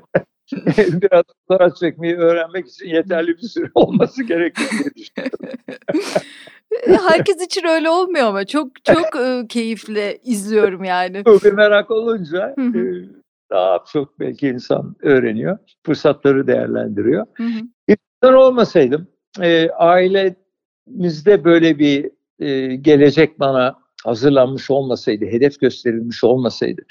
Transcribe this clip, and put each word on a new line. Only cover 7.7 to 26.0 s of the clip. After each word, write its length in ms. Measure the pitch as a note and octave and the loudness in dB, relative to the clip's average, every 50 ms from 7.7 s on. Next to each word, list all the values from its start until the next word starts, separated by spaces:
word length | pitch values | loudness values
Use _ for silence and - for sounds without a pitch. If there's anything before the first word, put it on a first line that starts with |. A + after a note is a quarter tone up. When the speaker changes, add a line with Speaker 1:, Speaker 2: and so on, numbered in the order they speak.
| D#4+ D#4+ D4+ D#4+ | 0 0 0 0
Speaker 2:
olmuyor 360 | E4 F4+ F#4 F#4 E4+ D4 B3 | 0 0 0 0 0 0 0
ama 200 | G#3+ G3 G3 G3 | 0 0 -4 -6
çok, 400 | G3 - D4 D4 B3+ _ _ - | -4 -4 -6 -6 -6 _ _ 0
çok, 300 | - D4 D#4+ F4 D#4+ - | 0 0 2 0 -2 -2
e, 320 | C#4 B3 B3+ B3+ B3 A3+ A3+ | -2 -2 -2 -2 -4 -6 -6
keyifle 680 | - A#3+ A3+ A3+ A3+ G3+ - A3 G#3+ G#3 G#3 G3+ - - - | -6 -6 -4 -4 -6 -8 -10 -8 -6 -4 -4 -6 -6 -8 -6
izliyorum 600 | B3+ A3+ G3+ G3 G#3 A3 G#3 G#3+ G3+ F#3 F3 F#3+ | -6 -4 -4 -4 -2 0 2 2 2 0 -2 -6
yani. 420 | F#3 F3+ F3+ F3+ F3+ F#3 G3+ G3+ | -4 -2 -2 -2 -4 -4 0 4
Speaker 1:
Bu 140 | A#3 G#3 F#3 G#3 | 4 6 6 6
bir 80 | G#3 | 4
merak 400 | G3+ G#3 G#3+ G#3 G#3 G3+ G3+ - | 4 4 4 4 4 2 0 0
olunca, 640 | A3 A3 A#3 A#3 A3+ G#3 E3+ C#3+ E3 F#3 G#3+ C4+ - | -4 -4 -2 -2 -4 -4 -6 -6 -6 -6 -6 -6 -6
Speaker 2:
Hı 40 | C#4 B3+ | -4 -4
hı. 120 | A#3+ A3 | -2 -2
Speaker 1:
e, 60 | F3+ F#3 F#3 F3+ F3+ F#3 G3 - _ _ _ _ _ _ - | -2 -4 -4 -6 -8 -12 -16 -20 _ _ _ _ _ _ -4
daha 320 | G#2 F#2 F#2 F#2+ F2+ E2+ - - - | -2 0 0 0 0 -2 -4 -6 -6
çok 260 | D3 C3+ - _ - | -6 -6 -6 _ -10
belki 280 | - C3 A#2+ - C#3+ | -10 -10 -8 -6 -4
insan 480 | C3+ B2 B2 - - C#3 - - - - - | -4 -4 -4 -4 -4 -4 -4 -4 -8 -10 -4
öğreniyor, 560 | - D3+ C3+ B2+ A#2+ A#2 G#2+ A2+ - E3 G3 - _ _ _ _ - | 0 2 2 2 2 0 -4 -4 -4 -6 -6 -8 _ _ _ _ -6
fırsatları 640 | D#3+ D3 - - D3 C#3 - - C#3 C3+ C3+ C3 | -6 -4 0 0 0 0 0 0 0 2 2 0
değerlendiriyor. 760 | B2 B2 A#2 A#2+ A2+ A2+ A2+ A#2 A2 G#2 G2+ G#2+ A#2+ D#3 G3 A3+ - _ | 0 0 -2 -2 -2 -4 -6 -6 -6 -4 -4 -2 0 -2 -2 -4 -8 _
Speaker 2:
Hı 100 | - A3+ | -8 -6
hı. 160 | A#3 A3+ A3 A3+ B3 _ _ - | -6 -6 -8 -10 -12 _ _ 0
Speaker 1:
İnsan 480 | - G#3 - _ _ _ - B3 C4 C4 | 0 0 0 _ _ _ 2 4 4 6
olmasaydım, 720 | C4 C4 C4 B3+ A#3+ G3+ - - F3 C3+ A#2+ C#3+ D#3+ F3+ _ _ _ _ _ - G3 | 6 4 4 4 2 0 2 2 2 2 2 0 -4 -6 _ _ _ _ _ -10 -4
e, 280 | F3+ E3+ E3 E3 E3 E3 | -2 0 2 2 0 0
ailemizde 1700 | - - E3+ E3+ F3+ F#3 F#3 F#3 G3 G3 F#3+ F#3 F3+ _ _ _ _ _ _ _ _ _ _ A3 B3+ G3 F3 F3 D#3 D3+ - G#3 G#3 E3 D3 | 0 2 4 4 4 4 4 2 0 0 -2 -2 -4 _ _ _ _ _ _ _ _ _ _ -16 -8 -6 -6 -4 -4 0 4 4 4 4 6
böyle 360 | E3+ E3+ E3 E3 E3 D#3 C#3+ | 4 4 6 4 4 2 2
bir, 320 | D3+ C#3+ C#3 C#3 D3 - _ _ _ _ _ - | 2 2 2 0 -2 -6 _ _ _ _ _ -10
e, 360 | D3+ D3 C3+ C3 C3 C3 B2+ | -6 -4 -4 -4 -4 -6 -6
gelecek 640 | C3+ C#3 D#3 D3+ C#3 D3 C#3+ - D#3+ D#3 D3+ _ - | 0 4 4 6 6 6 6 6 4 2 2 _ -2
bana 360 | C#3+ C3+ C3+ B2+ B2 C3 - _ _ _ _ _ - | -2 0 2 2 0 0 -2 _ _ _ _ _ -6
hazırlanmış 680 | A2 A#2+ A2 C3 D3 C#3 C3+ B2 B2+ C3+ A#2 - - | -6 -4 0 2 2 4 4 2 2 0 -6 -4 -2
olmasaydı, 540 | C3+ C#3 C3+ B2+ A#2 - - B2+ A2 G#2 G#2+ | -2 -2 -2 -2 -6 -4 -4 -4 -4 -4 -4
hedef 340 | F#2 A#2 A#2+ C#3 C#3+ C#3 - | -2 0 2 0 0 0 0
gösterilmiş 640 | C#3 B2 - - - A#2+ A2+ A#2 | -2 -2 -2 -2 -4 -4 -4 -4